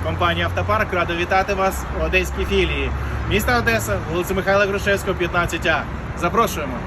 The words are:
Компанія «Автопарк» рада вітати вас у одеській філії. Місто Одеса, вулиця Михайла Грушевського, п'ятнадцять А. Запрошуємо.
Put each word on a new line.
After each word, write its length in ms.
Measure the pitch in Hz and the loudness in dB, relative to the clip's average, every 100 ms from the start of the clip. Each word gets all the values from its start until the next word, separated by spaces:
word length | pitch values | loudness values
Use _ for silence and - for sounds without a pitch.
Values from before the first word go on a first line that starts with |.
Компанія 420 | 160 160 175 170 170 | -4 0 0 2 -2
«Автопарк» 480 | 190 180 208 208 | -2 0 0 0
рада 220 | 185 170 170 | 0 0 -2
вітати 380 | 175 190 190 | 2 2 2
вас 300 | 196 190 185 - 185 | 2 0 0 -4 -2
у 40 | |
одеській 420 | 165 185 180 - 180 | 2 2 0 -4 0
філії. 460 | 196 170 143 135 - - - - | 2 2 0 -2 -2 -4 -4 0
Місто 220 | 185 220 | 0 2
Одеса, 460 | 247 233 226 208 196 156 | 2 2 0 0 -4 -2
вулиця 220 | 170 175 | -2 0
Михайла 320 | 185 185 196 202 | -2 2 4 4
Грушевського, 520 | 196 202 196 202 180 | 0 0 0 0 -2
п'ятнадцять 480 | 175 175 170 165 175 | 0 0 0 0 2
А. 180 | 151 - - - - | 0 0 -8 -8 -4
Запрошуємо. 600 | 170 185 220 165 139 120 | 0 2 2 0 -4 -6